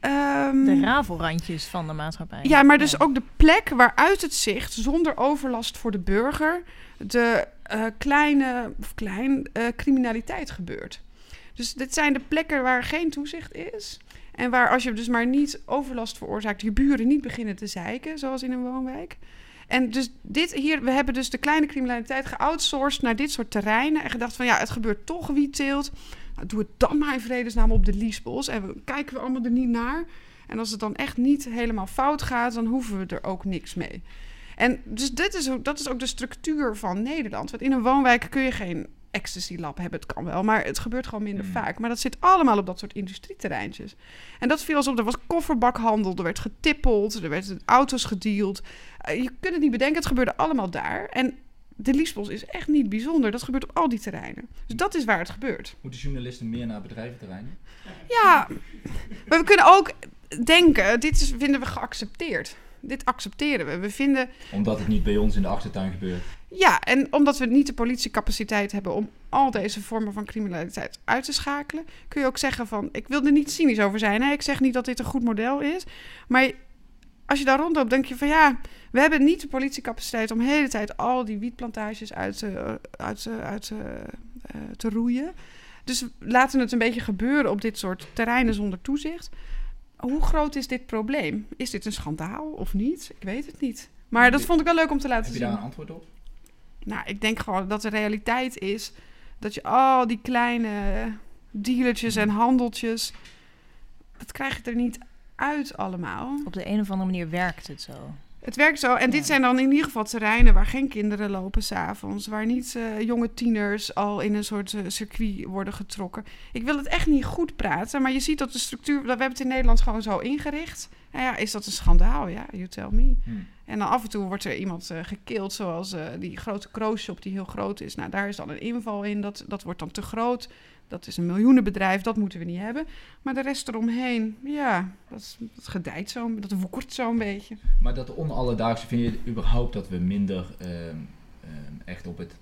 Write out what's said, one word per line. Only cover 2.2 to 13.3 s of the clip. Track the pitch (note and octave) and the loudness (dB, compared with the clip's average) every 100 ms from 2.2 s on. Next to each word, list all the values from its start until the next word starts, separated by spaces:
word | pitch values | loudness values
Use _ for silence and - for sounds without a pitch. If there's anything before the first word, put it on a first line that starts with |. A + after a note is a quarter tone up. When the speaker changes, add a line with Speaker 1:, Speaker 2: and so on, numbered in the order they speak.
| E3 - | -10 -4
Speaker 1:
Ja, | C4+ D4 | 6 10
maar | C#4 D4 | 10 10
dus | D4 | 6
Speaker 2:
Ja. | - | 4
Speaker 1:
ook | D4+ | 4
de | C4 - - | 2 -4 4
plek | D#4 F4+ - | 6 6 4
waaruit | B3 B3 - D#4 G4 | 6 6 8 4 4
het | D#4+ | 0
zicht, | - - G3+ - | -2 -2 -2 -4
zonder | - A#3 D#4 D#4+ - | -4 0 2 2 2
overlast | C4 D4 C4+ A#3+ A#3 - | 2 2 -2 -4 -6 -6
voor | A#3 | -4
de | G3+ | -2
burger, | F3 G3 B3 D4 D#4 F4 E4+ - - - | 0 2 2 2 0 0 -6 -18 -20 -12
de, | G3 A#3+ A#3 A#3 - - | -2 2 4 2 0 -8
eh, | - G#3+ A3 A3 | -8 -4 -4 -4
kleine, | C#4+ C#4+ D4 C#4+ C4+ B3 A#3+ - | 2 4 6 4 2 -2 -6 -8
of | - | -10
klein, | - G#3 F#3+ C4 C4+ - | -8 -6 -4 0 0 -2
eh, | - A#3 A#3 | -2 -2 0
criminaliteit | - C4+ B3 A3+ - B3 - | 2 2 2 -2 -6 -8 -8
gebeurt. | - F3 - - - - - - - - | -10 -8 -8 -10 -14 -18 -20 -20 -18 -18
Dus | - A#3+ | -8 -8
dit | - C4 | -6 -4
zijn | - D4 | 2 2
de | C4+ C#4 | 2 0
plekken | D4+ D#4+ D4 | -2 0 0
waar | B3+ B3+ | 2 0
geen | A#3+ D4+ E4 | 0 -2 -2
toezicht | C#4+ D4 | -2 -8